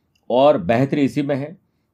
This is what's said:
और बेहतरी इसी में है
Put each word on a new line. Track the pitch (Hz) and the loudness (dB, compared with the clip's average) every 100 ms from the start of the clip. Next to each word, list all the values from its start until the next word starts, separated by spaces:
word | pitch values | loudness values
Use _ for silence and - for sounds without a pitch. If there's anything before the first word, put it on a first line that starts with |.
| _ _ - | _ _ -4
और | 120 143 143 | 2 4 2
बेहतरी | 85 117 139 147 | 0 0 0 0
इसी | 135 123 | -2 -2
में | 143 135 | -4 -4
है | 147 190 _ _ _ | -8 -14 _ _ _